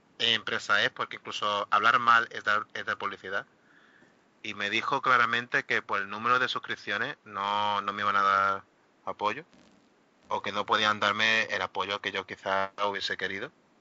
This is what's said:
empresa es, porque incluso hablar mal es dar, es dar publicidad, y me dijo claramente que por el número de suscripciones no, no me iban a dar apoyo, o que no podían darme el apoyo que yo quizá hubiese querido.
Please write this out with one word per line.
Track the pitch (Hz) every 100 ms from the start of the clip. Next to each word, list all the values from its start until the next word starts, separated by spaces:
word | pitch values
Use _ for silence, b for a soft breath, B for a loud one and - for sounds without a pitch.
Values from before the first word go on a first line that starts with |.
| _ -
empresa | 117 110 107 113 - 104
es, | 123
porque | - 113 110
incluso | 107 - 107 101 101
hablar | 104 110 123
mal | 117 117 117
es | 113
dar, | 107 104 -
es | 107 104
dar | 104
publicidad, | 101 98 95 101 135 _ b b b b b b _ _
y | 110
me | 101 101
dijo | 110 - 135
claramente | 131 123 117 117 123 143
que | - 113
por | - 101
el | 98
número | 104 120 127
de | 120
suscripciones | 123 - 110 113 101 127 -
no, | - 101 101 104 104 101
no | 101
me | 101
iban | 101 101
a |
dar | 98 98 98 98 - _ _ _
apoyo, | 101 - 104 123 - - - _ _ _ _ _ -
o | 107
que | 107
no | 101 101
podían | 107 107 104
darme | 104 107 110 110
el | - 98
apoyo | 92 98 95 101
que | 101
yo | 98 95
quizá | - 101 98 98 - 104
hubiese | 98 - 95
querido. | 95 98 123 _ _ _